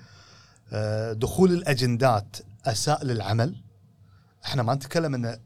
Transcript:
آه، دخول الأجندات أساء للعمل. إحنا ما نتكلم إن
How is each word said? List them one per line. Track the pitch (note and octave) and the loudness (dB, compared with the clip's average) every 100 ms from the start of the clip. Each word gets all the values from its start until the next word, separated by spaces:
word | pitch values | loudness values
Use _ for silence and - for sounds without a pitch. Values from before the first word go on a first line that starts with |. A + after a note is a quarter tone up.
| - - - - - _ - | -18 -20 -20 -20 -20 _ -10
آه، | G#2 G#2+ G#2+ A2+ | -4 -2 -2 -4
دخول | A2 A#2+ - F#3 | -4 -2 4 4
الأجندات | F3 - C3+ B2+ A#2+ C3+ A2 G2 - - - - | 4 0 0 0 2 4 2 0 -12 -18 -8 -4
أساء | A2 - D3+ C#3 | -2 0 0 0
للعمل. | A#2 F#2+ A2+ B2 F#3 - _ _ _ - - _ _ - | -4 0 0 0 -2 -16 _ _ _ -20 -20 _ _ -6
إحنا | C#3+ | -2
ما | A2+ | 0
نتكلم | C#3 - E3+ D#3+ C3 | 0 -2 -2 0 -2
إن | A#2 A#2 | -4 -8